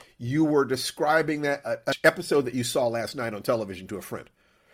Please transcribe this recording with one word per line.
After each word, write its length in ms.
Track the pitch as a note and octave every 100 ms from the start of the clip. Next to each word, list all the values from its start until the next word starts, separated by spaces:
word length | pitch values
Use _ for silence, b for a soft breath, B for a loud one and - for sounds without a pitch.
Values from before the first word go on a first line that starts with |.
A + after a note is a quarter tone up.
| B B
you 260 | A#2+ C#3+
were 200 | D#3 D3+
describing 760 | B2+ B2+ - - D3+ D#3+ D#3 D3+
that, 200 | D3 C#3+
uh, 120 | - A#2 -
an 80 | C3+
episode 420 | D#3+ - - D3 B2+
that 80 |
you 100 | B2
saw 220 | A#2+ - A#2+
last 280 | A#2 G#2+ C#3+
night 180 | A#2
on 80 | G#2
television 440 | - A#2 G#2 F#2 F#2+
to 80 | G2+
a 60 |
friend. 260 | - A2 - _ b b b